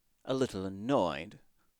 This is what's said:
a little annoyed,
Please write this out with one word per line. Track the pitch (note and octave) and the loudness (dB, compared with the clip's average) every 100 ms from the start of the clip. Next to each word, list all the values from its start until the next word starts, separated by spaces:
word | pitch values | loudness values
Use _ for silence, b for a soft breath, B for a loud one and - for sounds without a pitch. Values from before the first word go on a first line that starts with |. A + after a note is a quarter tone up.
| _ _ | _ _
a | - | -4
little | C3+ B2+ G2 | 0 0 -2
annoyed, | F#2+ G2 A2+ C#3 F2 C#2+ F#2 - - _ _ _ | -6 -6 2 4 4 0 -6 -14 -20 _ _ _